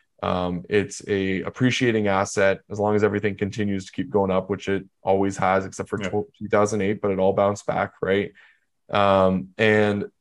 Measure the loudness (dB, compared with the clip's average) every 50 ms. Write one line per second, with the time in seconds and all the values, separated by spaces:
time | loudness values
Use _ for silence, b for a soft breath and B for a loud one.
0 | B B _ _ -4 -4 -2 -2 -2 -4 -6 -6 -6 -2 0 0 0 -2 -8 -12
1 | -6 -4 -2 -2 0 -2 -2 -4 -6 -8 -4 0 0 0 2 2 0 0 2 2
2 | 0 2 2 2 0 0 0 2 2 2 2 0 -4 _ -4 -2 0 2 2 4
3 | 2 2 2 0 -2 -2 -4 -2 -6 -6 -4 -4 -4 -4 -4 -6 -6 -8 -8 -8
4 | -8 -2 0 0 0 2 0 -2 -2 -2 -6 -6 -4 -4 -4 -4 -6 -10 _ _
5 | _ 0 0 2 2 -2 -2 0 0 2 2 2 0 -4 -8 -10 -8 -6 -6 -6
6 | -4 -4 -4 -4 -4 -6 _ _ -4 0 2 2 2 2 0 -2 -2 -2 -2 -2
7 | -2 -2 0 2 2 2 2 2 2 2 0 -2 -6 -4 -2 -2 -4 -4 -4 _
8 | -2 0 0 0 0 -2 b b b b b b b b _ _ _ -4 0 2
9 | 4 4 6 6 4 4 2 0 -4 -6 _ 0 2 4 6 4 4 2 2 -2
10 | -4 -6 -10 _